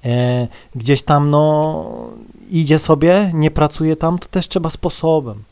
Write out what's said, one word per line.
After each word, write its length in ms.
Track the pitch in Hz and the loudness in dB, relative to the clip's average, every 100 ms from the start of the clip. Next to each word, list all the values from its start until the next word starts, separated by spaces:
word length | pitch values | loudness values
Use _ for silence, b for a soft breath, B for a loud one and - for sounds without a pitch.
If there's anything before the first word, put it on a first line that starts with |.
e, 440 | 123 123 123 123 120 B B | -2 0 0 -2 -4 B B
gdzieś 280 | 131 113 139 | -10 0 0
tam, 280 | - 147 147 | 2 2 4
no, 540 | 147 151 151 156 160 160 117 117 113 113 - - | 2 4 2 0 -4 -8 -12 -14 -18 -20 -20 -6
idzie 280 | 175 151 156 | -2 2 2
sobie, 520 | - 156 170 185 202 | 4 2 4 4 2
nie 160 | 165 156 | 0 0
pracuje 460 | 156 151 - 160 156 | 2 -2 0 -2 0
tam, 220 | 165 175 | -2 -2
to 100 | - | -4
też 200 | 190 170 | -6 -4
trzeba 220 | 190 160 | -4 -4
sposobem. 720 | - 180 - 160 160 131 107 104 | -6 -6 -4 0 0 -2 -12 -18